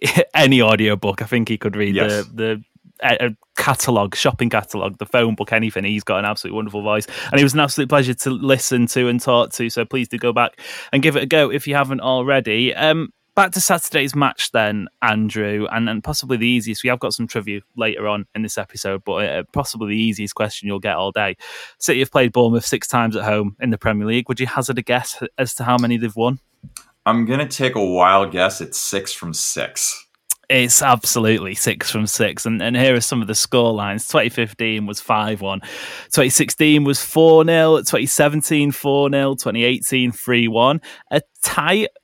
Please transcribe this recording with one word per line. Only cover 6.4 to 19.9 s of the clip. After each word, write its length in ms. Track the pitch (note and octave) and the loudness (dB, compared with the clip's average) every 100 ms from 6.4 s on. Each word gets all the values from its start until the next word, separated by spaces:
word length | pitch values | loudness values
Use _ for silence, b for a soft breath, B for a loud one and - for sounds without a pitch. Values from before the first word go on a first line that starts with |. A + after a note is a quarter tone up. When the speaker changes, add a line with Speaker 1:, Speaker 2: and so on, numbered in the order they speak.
| F2+ G#2+ | -8 -8
Speaker 1:
wonderful 260 | G#2+ G#2 | -8 -6
voice. 240 | G#2 G#2+ - B B | -2 -2 -2 B B
And 80 | C#3 | 4
it 40 | |
was 100 | C#3 | 4
an 60 | D3 | 4
absolute 300 | C#3+ - B2+ | 0 0 2
pleasure 240 | D3 B2+ | 2 2
to 160 | A#2+ C3+ | -2 -4
listen 560 | B2+ C#3 C3 - B2 A#2 | -2 2 2 2 0 2
to 200 | C3 B2 | 2 0
and 100 | A#2+ | 0
talk 320 | - A#2+ - | 2 2 2
to. 160 | - A#2 | -2 -4
So 140 | A#2+ | -4
please 240 | A2+ C3+ A#2 | -4 -4 -4
do 100 | A#2+ | -4
go 140 | A#2+ | 0
back 300 | A#2+ A#2 - B B B | 2 0 -2 B B B
and 100 | C#3 | 2
give 120 | D3+ C#3 | 2 2
it 60 | |
a 40 | C3+ | 2
go 240 | D#3+ C#3 | 4 4
if 160 | C3+ D3 | 0 -2
you 80 | C#3+ | -2
haven't 240 | C3+ C3+ | 0 -2
already. 720 | C3 C3 C3 C3+ A#2 G#2+ B2+ | 0 0 2 0 2 0 0
Um, 380 | - D#3 D#3+ D3+ _ _ - | 2 2 2 -2 _ _ 0
back 160 | F#3+ | 2
to 100 | F#3 | 2
Saturday's 540 | F#3 F3 - D3+ C3+ D3 | 0 0 0 -2 0 0
match 360 | C3+ - - | 0 -2 -2
then, 360 | A2+ G#2 G#2 F#2 - | 0 0 -2 -8 -2
Andrew, 640 | A#2 G#2+ G#2+ G#2+ G#2 G#2 G#2+ | 0 2 0 -2 -2 -2 -4
and, 160 | A2+ A2+ | -2 -2
and 160 | A2 | -4
possibly 340 | D#3 C#3+ B2+ A#2+ | -6 -6 -4 0
the 100 | A#2+ | 2
easiest. 340 | B2 A2 G#2 | 0 -2 -4
We 60 | B2 | -2
have 80 | B2 | -2
got 140 | G#2+ | -4
some 140 | - A2+ | -4 -6
trivia 340 | A#2 G#2 G2+ - A#2+ | -6 -6 -10 -10 -6
later 320 | A2 - G#2 | -4 -2 -4
on 180 | G#2 G2 | -4 -6
in 80 | A2 | -8
this 160 | G#2+ - | -6 -6
episode, 460 | F#2+ - G2 G2 - | -10 -8 -6 -6 -4
but, 240 | F2+ G2 | -4 -4
uh, 140 | E2 F#2 | -4 -6
possibly 360 | C#3+ C3+ A2+ | -6 -6 -6
the 120 | G#2 | -4